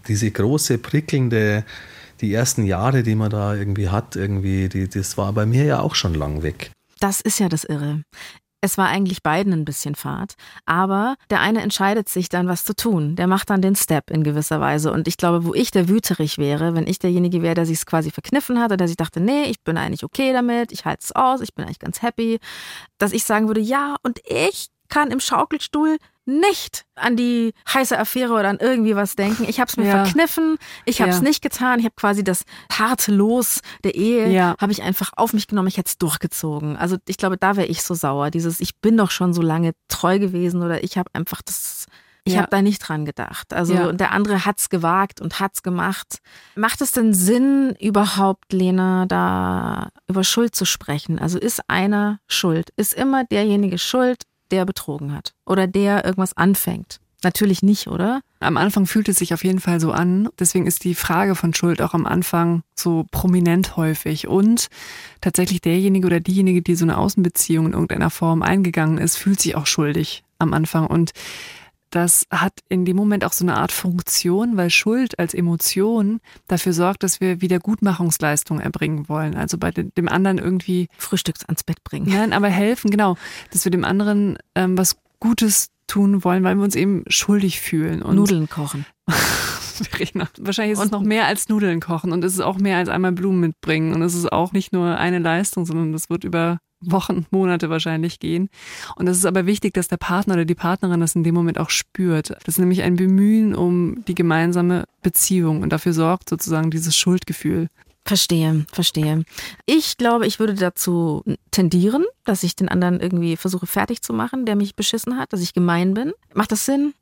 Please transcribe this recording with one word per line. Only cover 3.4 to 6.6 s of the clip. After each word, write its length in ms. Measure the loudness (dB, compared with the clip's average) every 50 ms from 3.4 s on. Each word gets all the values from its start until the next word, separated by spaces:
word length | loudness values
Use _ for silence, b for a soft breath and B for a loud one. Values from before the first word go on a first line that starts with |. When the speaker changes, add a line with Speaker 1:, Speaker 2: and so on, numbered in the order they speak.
| -2 -2 -2
Speaker 1:
irgendwie 340 | -4 -4 -4 -2 -2 -2 -2
hat, 260 | -2 -2 -4 -4 -8
irgendwie, 540 | -6 -4 -2 -2 -2 -2 -2 0 0 -2 -2
die, 180 | -2 -4 -4
das 300 | -4 -4 -6 -6 -4 -4
war 160 | -4 -4 -2 -2
bei 120 | 0 0
mir 180 | 2 2 2 2
ja 140 | 2 0 0
auch 160 | -2 -2 -2
schon 180 | -2 -2 0 -2
lang 280 | -2 -2 -4 -4 -4 -4
weg. 280 | -4 -6 -6